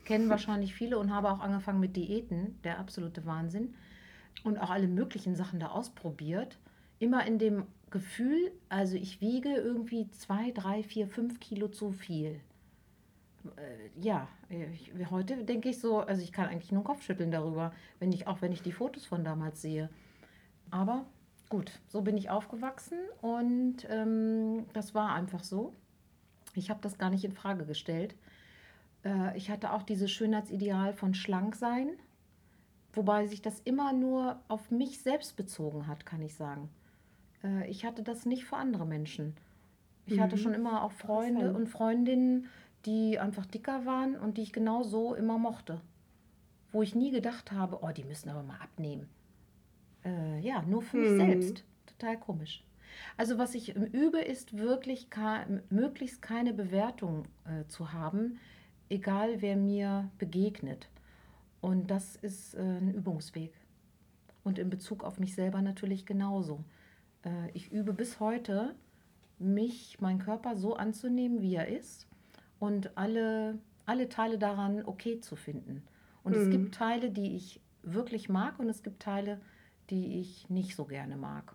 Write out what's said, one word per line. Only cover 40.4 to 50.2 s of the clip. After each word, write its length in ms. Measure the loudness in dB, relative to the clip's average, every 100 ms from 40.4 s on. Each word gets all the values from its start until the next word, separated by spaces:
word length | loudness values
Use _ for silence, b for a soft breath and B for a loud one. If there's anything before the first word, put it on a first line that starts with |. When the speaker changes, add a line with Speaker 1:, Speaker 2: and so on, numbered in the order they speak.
| 2
Speaker 1:
immer 300 | 2 2 0
auch 80 | 0
Freunde 560 | -4 0 2 4 2 2
Speaker 2:
Interessant. 100 | 2
Speaker 1:
und 100 | 0
Freundinnen, 800 | 0 2 4 6 6 6 4 0 B B _ -2
die 320 | 2 4 4
einfach 260 | 0 -2 -6
dicker 380 | -4 -2 -2 0
waren 300 | 2 2 0
und 220 | -2 -2
die 60 |
ich 100 | -2
genau 300 | 2 2 2
so 320 | 2 2 0 2
immer 220 | 2 2
mochte. 420 | 2 -2 -6 -8 -8 -20 -20 -20 -20 -20 -20 -20 -2
Wo 120 | 2
ich 100 | 2 4
nie 140 | 2
gedacht 400 | 2 0 -4 -6
habe, 280 | -2 0 0
„Oh, 80 | -4
die 140 | -4
müssen 260 | -8 -10 -8
aber 140 | -8
mal 140 | -8 -10
abnehmen.“ 480 | -12 -6 -6 -6 -10 -16 -20 -20 -20 -20 -20 -20 -20 -10 -6
Äh, 340 | -2